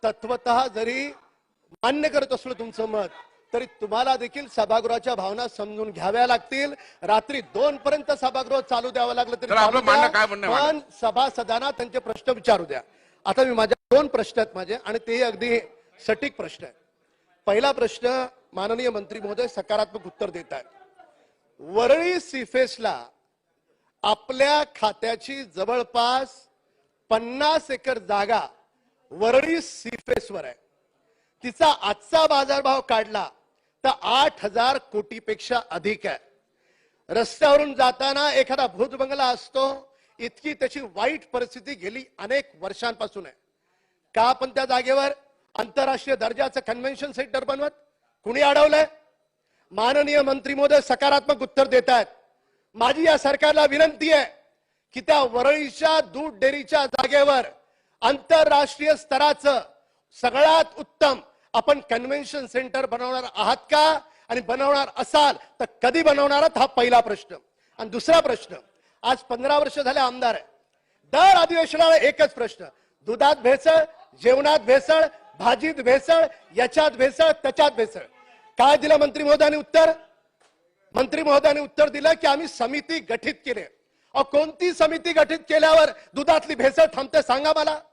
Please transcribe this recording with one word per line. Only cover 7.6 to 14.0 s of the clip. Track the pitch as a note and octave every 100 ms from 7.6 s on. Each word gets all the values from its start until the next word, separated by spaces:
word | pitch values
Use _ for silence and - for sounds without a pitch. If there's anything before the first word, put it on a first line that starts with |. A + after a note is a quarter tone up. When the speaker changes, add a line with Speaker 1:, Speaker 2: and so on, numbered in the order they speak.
| C#4 C#4+
Speaker 1:
पर्यंत | C#4+ D4+ D4
सभागृह | C#4+ C4 C4 B3+ C4+
चालू | C4 A#3+ A#3+
द्यावं | B3+ A#3+
लागलं | A#3+ A#3+ A#3+
तरी | B3
Speaker 2:
तर | G#3+
आपलं | G#3+
Speaker 1:
चालू | B3 A3
द्या. |
Speaker 2:
मांडणं | G3+ -
काय | G#3 G#3+
म्हणणं | G3+ G3
आहे, | B3 D4
Speaker 1:
पण | D#4 C#4+ -
सभासदांना | A#3 G#3+ C4+ - A3 A3+ C4+
त्यांचे | C#4 A#3+ B3+
प्रश्न | A#3 A3 -
विचारू | B3 G3 G3+ E3
द्या. | C3+ - _ _ _ -
आता | F#3+
मी, | C4
माझ्या | A#3 A3 - _
दोन | C4